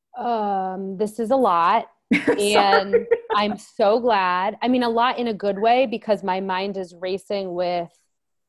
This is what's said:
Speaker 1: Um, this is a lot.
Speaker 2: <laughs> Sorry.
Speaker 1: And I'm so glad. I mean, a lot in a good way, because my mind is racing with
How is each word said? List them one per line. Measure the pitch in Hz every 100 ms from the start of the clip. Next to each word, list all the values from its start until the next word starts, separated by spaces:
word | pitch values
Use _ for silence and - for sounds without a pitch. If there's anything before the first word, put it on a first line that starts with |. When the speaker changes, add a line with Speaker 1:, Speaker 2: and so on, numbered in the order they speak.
| _ 247
Speaker 1:
Um, | 233 226 202 196 190 185 190 190
this | 208 214
is | 220
a | 269
lot. | 226 170 170 220 - _
Speaker 2:
<laughs> | -
Sorry. | 285 - 214 208 208
Speaker 1:
And | 202 196 196 226 - 466 -
I'm | 214 208 208
so | - - 202 233
glad. | 240 202 185 180 196 208
I | 240
mean, | 254
a | 240
lot | 226 247 240
in | 240
a |
good | 202 202 196
way, | 220 247 262
because | 214 - 202
my | 196 185
mind | 190 185 202 190
is | 180 175
racing | 185 190 - 202 190
with | 175 175 175 170 _ _ _ _ _